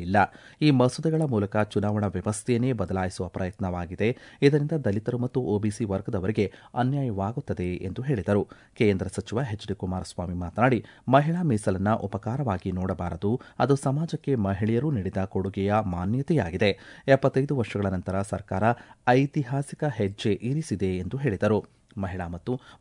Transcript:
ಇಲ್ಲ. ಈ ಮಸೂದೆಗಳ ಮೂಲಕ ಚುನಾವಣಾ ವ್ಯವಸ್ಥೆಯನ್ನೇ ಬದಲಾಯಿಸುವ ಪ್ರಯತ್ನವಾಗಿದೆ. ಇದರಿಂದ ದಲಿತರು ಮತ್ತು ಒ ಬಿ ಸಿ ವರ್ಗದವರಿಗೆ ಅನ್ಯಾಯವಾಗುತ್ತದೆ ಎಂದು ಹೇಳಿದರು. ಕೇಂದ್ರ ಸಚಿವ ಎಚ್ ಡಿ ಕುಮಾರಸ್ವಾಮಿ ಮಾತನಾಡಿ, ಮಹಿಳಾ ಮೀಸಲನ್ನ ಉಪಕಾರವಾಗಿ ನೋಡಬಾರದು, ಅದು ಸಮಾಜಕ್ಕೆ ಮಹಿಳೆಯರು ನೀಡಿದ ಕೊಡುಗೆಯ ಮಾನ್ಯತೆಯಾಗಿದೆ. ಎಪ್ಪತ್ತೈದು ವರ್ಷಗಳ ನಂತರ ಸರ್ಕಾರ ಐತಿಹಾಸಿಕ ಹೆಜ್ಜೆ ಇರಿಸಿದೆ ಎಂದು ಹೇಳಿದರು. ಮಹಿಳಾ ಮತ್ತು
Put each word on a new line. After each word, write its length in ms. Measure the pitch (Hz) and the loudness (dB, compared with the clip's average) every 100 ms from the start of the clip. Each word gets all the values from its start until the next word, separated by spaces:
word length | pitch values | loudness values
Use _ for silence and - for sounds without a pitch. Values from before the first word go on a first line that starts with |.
ಇಲ್ಲ. 140 | 87 104 - - - - | 2 4 4 0 -18 0
ಈ 80 | 151 | 4
ಮಸೂದೆಗಳ 520 | 131 123 - 160 160 151 | 6 4 2 -2 0 0
ಮೂಲಕ 220 | 110 101 107 107 | 0 0 0 0
ಚುನಾವಣಾ 360 | 104 101 104 101 90 | 0 0 0 0 -2
ವ್ಯವಸ್ಥೆಯನ್ನೇ 560 | 98 104 - 117 127 117 | -4 -4 0 0 0 -2
ಬದಲಾಯಿಸುವ 460 | 90 95 92 - 87 | -2 -2 -2 -4 -6
ಪ್ರಯತ್ನವಾಗಿದೆ. 800 | - 92 - 95 90 87 90 107 127 - - | -4 -6 -4 -4 -4 -6 -2 -2 -2 -8 2
ಇದರಿಂದ 320 | 143 147 147 160 123 | 4 4 0 -2 -2
ದಲಿತರು 340 | 101 113 123 123 | -2 -2 -4 -2
ಮತ್ತು 160 | 131 | -2
ಒ 140 | 123 104 | 0 0
ಬಿ 120 | 107 | 0
ಸಿ 140 | 104 107 | -2 -2
ವರ್ಗದವರಿಗೆ 600 | 95 - 98 95 113 95 - - 120 | -2 -2 -4 -2 0 0 -2 -12 -2
ಅನ್ಯಾಯವಾಗುತ್ತದೆ 920 | 123 143 131 95 98 120 - 90 90 90 95 | -2 0 -2 -2 -2 -4 -6 -4 -4 -4 -6
ಎಂದು 120 | 92 | -6
ಹೇಳಿದರು. 440 | 131 117 92 104 - - - - | -2 -2 2 2 0 -8 -14 2
ಕೇಂದ್ರ 280 | 110 92 95 - | 2 2 -2 -6
ಸಚಿವ 300 | - 107 135 | -4 -4 -4
ಎಚ್ 160 | 104 - | -6 -6
ಡಿ 100 | 95 | -6
ಕುಮಾರಸ್ವಾಮಿ 540 | 92 92 85 - 90 87 87 | -4 -4 -6 -8 -6 -4 -6
ಮಾತನಾಡಿ, 360 | - 127 117 - - - | 2 2 2 -2 -12 4
ಮಹಿಳಾ 340 | 135 147 175 | 4 4 0
ಮೀಸಲನ್ನ 500 | 170 107 107 92 98 113 98 | 2 2 2 0 2 0 -2
ಉಪಕಾರವಾಗಿ 640 | 98 107 127 135 92 98 | -6 -6 -4 -2 -2 -2
ನೋಡಬಾರದು, 640 | 90 92 90 87 85 101 123 - - | -2 -2 -2 -4 -2 -2 -2 -4 -2
ಅದು 180 | 123 139 135 | 2 2 2
ಸಮಾಜಕ್ಕೆ 480 | 139 160 151 - 127 98 | 0 -2 -4 -2 0 2
ಮಹಿಳೆಯರು 420 | 95 107 117 151 | 0 2 2 2
ನೀಡಿದ 300 | 123 92 101 95 95 | 0 -2 -2 -2 -2
ಕೊಡುಗೆಯ 380 | 95 98 98 110 90 87 | -2 -2 0 2 0 -2
ಮಾನ್ಯತೆಯಾಗಿದೆ. 800 | 95 123 139 156 90 90 107 - - - - | -2 -2 0 0 0 2 0 0 -6 -8 2
ಎಪ್ಪತ್ತೈದು 480 | 135 135 131 135 143 | 4 4 0 0 -2
ವರ್ಷಗಳ 340 | 110 104 98 | -2 0 -2
ನಂತರ 320 | 92 95 95 98 | -2 -2 -4 -2
ಸರ್ಕಾರ 300 | 92 - 95 110 120 - - - 127 | -6 -4 0 2 2 -4 -6 2 4
ಐತಿಹಾಸಿಕ 640 | 143 156 123 139 143 - 151 - | 4 -2 -2 -4 -4 -4 -4 0
ಹೆಜ್ಜೆ 340 | 101 101 113 95 | -2 0 -2 0
ಇರಿಸಿದೆ 500 | 113 147 156 95 95 90 | 0 -4 -2 -2 0 -2
ಎಂದು 200 | 90 135 | -4 -2
ಹೇಳಿದರು. 440 | 139 92 104 104 - _ _ 104 | -2 0 2 2 0 _ _ -8
ಮಹಿಳಾ 220 | 95 90 85 | -6 -6 -8
ಮತ್ತು 260 | 87 - 123 - - | -8 -6 -6 -8 -4